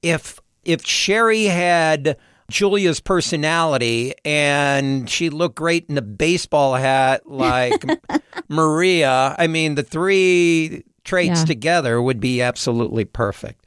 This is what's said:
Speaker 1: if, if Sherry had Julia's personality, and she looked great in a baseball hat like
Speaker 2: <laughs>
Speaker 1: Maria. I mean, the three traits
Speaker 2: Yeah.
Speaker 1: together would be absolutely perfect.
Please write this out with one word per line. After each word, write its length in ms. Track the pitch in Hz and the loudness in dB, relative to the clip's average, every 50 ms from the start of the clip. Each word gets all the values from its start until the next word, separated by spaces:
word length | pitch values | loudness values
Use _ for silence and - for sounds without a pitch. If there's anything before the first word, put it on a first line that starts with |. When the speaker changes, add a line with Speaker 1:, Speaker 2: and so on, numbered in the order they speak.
Speaker 1:
if, 400 | - 170 165 156 - - - - _ _ _ _ - | -4 -2 -2 -2 -4 -10 -18 -20 _ _ _ _ -4
if 220 | - 165 160 - | -2 -2 -2 -2
Sherry 580 | - - - - - 196 220 233 226 220 220 214 | -4 -2 -2 0 0 2 2 2 2 2 2 0
had 720 | 202 180 175 180 175 175 170 160 160 156 151 139 151 139 - _ _ _ _ _ - | 0 0 0 2 2 2 2 2 2 0 0 0 -2 -2 -4 _ _ _ _ _ -6
Julia's 520 | - - 202 202 196 202 196 175 156 - | -4 0 0 2 2 2 2 0 0 0
personality, 1120 | - - 190 175 160 - 170 156 147 156 165 170 165 160 143 131 123 117 117 117 120 131 127 _ - | -2 -2 0 0 0 -2 -2 -2 0 0 0 0 0 0 0 0 0 0 0 -2 -2 -4 -6 _ -6
and 840 | 147 151 151 147 143 143 143 143 143 139 139 139 135 135 135 123 113 | -2 0 0 0 2 2 0 2 0 0 0 0 0 -2 -2 -4 -4
she 200 | - - 170 165 | -4 -2 -2 -2
looked 260 | 143 156 170 165 113 | -2 -2 -4 -4 -4
great 300 | - 156 170 170 170 170 - | -4 -2 -2 -2 -2 -2 -4
in 100 | 147 143 | -6 -4
a 40 | |
baseball 720 | 107 104 104 95 156 160 180 175 - - - 147 139 135 131 | -4 -6 -4 -2 0 0 0 0 -2 0 0 2 2 2 2
hat 500 | 127 131 131 131 135 131 131 135 - - | 2 2 2 2 4 4 2 2 0 -4
like 560 | - 143 135 131 127 127 127 127 123 - - - 131 - - _ - - | -8 -6 -2 0 0 2 0 0 0 0 -2 -2 -2 -6 -6 _ -4 -4
Speaker 2:
<laughs> 320 | 302 - _ - 359 - - | -4 -6 _ -14 -14 -10 -4
Speaker 1:
Maria. 840 | 147 156 160 156 151 160 180 185 185 170 151 135 127 131 131 135 - - | -2 0 2 2 2 2 2 2 2 2 2 2 2 2 2 0 0 0
I 80 | 170 | -2
mean, 280 | 160 160 160 160 156 147 | 0 0 0 -2 -2 -2
the 80 | 143 | -4
three 1040 | 139 - - 160 175 190 196 190 185 185 180 175 175 170 165 165 160 156 156 - - _ _ _ - | -4 -4 -4 -4 0 0 2 2 4 4 4 4 4 4 2 2 0 -4 -8 -12 -16 _ _ _ -8
traits 360 | - 190 180 175 180 175 165 | -4 0 0 2 2 2 2
Speaker 2:
Yeah. 40 | 160 | 2
Speaker 1:
together 560 | 160 160 113 104 156 175 175 143 123 117 120 | 0 0 -2 0 0 0 0 2 0 0 0
would 200 | 120 131 131 110 | 0 0 -2 -2
be 220 | 101 127 127 123 | -2 -2 0 0
absolutely 640 | 123 123 120 - - 135 117 117 113 - - 113 104 | 0 -2 -2 -4 -4 -2 0 0 -2 -2 -2 -4 -4
perfect. 600 | - - - 117 101 98 - - - - _ _ | -4 -4 -4 -4 -4 -4 -6 -12 -14 -16 _ _